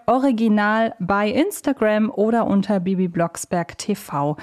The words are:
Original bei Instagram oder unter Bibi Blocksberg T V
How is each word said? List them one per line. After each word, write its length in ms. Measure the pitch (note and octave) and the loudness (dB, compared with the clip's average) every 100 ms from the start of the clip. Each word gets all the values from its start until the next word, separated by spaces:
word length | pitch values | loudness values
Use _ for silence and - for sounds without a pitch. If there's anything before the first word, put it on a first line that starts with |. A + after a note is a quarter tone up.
| - | 0
Original 880 | B3+ C#4 A3 A3+ G#3 G#3 A3 A3+ - | 2 2 2 2 2 2 2 0 -2
bei 280 | F3+ G3 G#3 | -2 0 0
Instagram 840 | A3+ G4 - D4 C4+ G#3+ G#3+ A3 | 0 0 -2 -4 0 2 2 0
oder 360 | - A3 A#3 - | 0 0 2 2
unter 320 | G3 G3 G3 | 2 2 0
Bibi 300 | F3+ F#3 F3+ | 0 0 0
Blocksberg 720 | E3+ E3+ - - F3 E3+ - | 0 -4 -4 -4 -4 -4 -6
T 180 | - G3 | -6 -6
V 320 | - C#3+ C#3+ D3+ | -4 -4 -2 -4